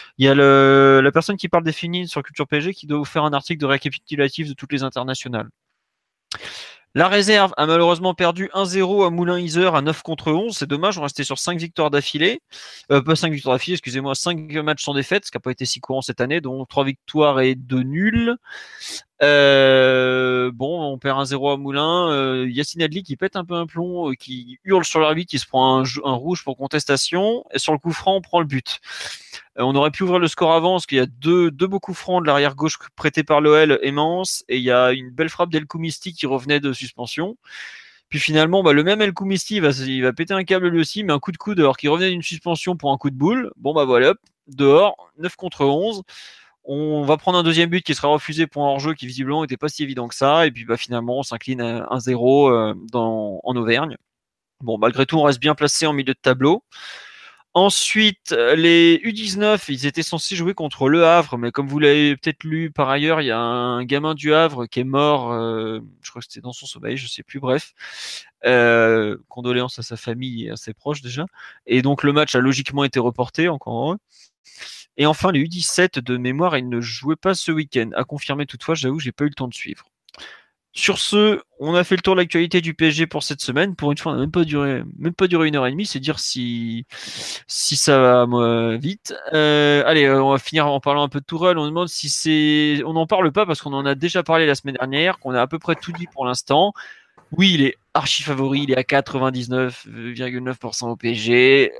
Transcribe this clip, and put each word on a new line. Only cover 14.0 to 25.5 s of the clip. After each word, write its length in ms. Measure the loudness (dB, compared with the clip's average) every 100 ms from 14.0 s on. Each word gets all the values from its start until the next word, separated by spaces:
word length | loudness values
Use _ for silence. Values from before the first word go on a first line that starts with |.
| -4
cinq 360 | -4 -4 -6 -6
matchs 300 | -6 -4 -4
sans 100 | -4
défaite, 320 | -4 -2 -2 -4
ce 40 |
qui 60 | -8
n'a 40 |
pas 120 | -8
été 140 | -6 -6
si 140 | -8
courant 200 | -6 -6
cette 200 | -6 -4
année, 200 | -4 -4
dont 240 | -4 -8
trois 200 | -6 -2
victoires 560 | -2 -4 -4 2 2 4
et 140 | 2
deux 280 | 0 -2 -2
nuls. 540 | -2 -2 0 0 0 -4 -8 -20 -20 -18 -14 -14 -14 0
Euh, 1300 | 4 6 6 6 6 6 6 4 2 0 0 0 -2
bon, 400 | -4 -6 -4 -6
on 40 | -6
perd 240 | -4 -2
un 40 |
zéro 260 | -2 -2 -2
à 60 | -2
Moulins. 540 | -4 -2 0 0 0
Euh, 380 | 0 -2 -2 -4
Yacine 340 | -4 -6 -4
Adli 200 | -4 -4
qui 140 | -10 -6
pète 200 | -6 -6
un 80 |
peu 100 | -6
un 120 | -6 -6
plomb, 440 | -8 -8 -6 -6
euh, 40 |
qui 440 | -8 -10 -16 -16 -12
hurle 200 | 0 0
sur 160 | 2 2
l'arbitre, 280 | 2 0 -4
qui 80 | -6
se 80 |
prend 300 | -2